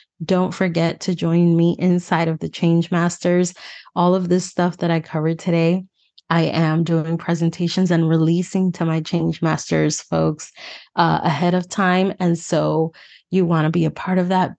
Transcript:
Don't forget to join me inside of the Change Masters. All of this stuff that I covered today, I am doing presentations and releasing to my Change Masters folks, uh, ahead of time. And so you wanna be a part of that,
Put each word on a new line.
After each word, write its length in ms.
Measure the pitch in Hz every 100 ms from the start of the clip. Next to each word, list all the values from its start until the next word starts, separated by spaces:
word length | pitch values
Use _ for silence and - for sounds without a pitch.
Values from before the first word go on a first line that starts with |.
| _ -
Don't 300 | 160 185 185
forget 460 | - 185 165 165 -
to 160 | - 170
join 420 | 165 170 170 165
me 200 | 170 -
inside 480 | 180 175 - 165 165
of 140 | 160
the 80 | 165
Change 420 | - 170 170 165
Masters. 640 | 175 170 - 180 175 175 - - - - -
All 180 | 175
of 160 | 185 180
this 160 | 180 180
stuff 320 | - 180 170
that 140 | 170
I 80 | 165
covered 400 | 160 160 160 165
today, 440 | 180 170 165 185 190 _ _ - -
I 120 | 165
am 400 | 160 160 160 160
doing 340 | 165 165 160 165
presentations 720 | - 170 165 - 170 - 185
and 180 | 165 160
releasing 640 | 160 160 170 175 196 185
to 120 | - 165
my 160 | 160
Change 400 | 156 165 165 165
Masters 580 | 165 156 - 160 151 -
folks, 520 | - 165 160 156 - - - - - -
uh, 260 | 165 160
ahead 320 | 170 143 175 180
of 120 | 180
time. 460 | - 185 180 190 -
And 180 | 175 170
so 540 | - 160 156 156 160 - - - -
you 140 | 190 170
wanna 260 | 165 156
be 140 | 170 160
a 60 |
part 280 | - - 185
of 80 | 180
that, 240 | 185 180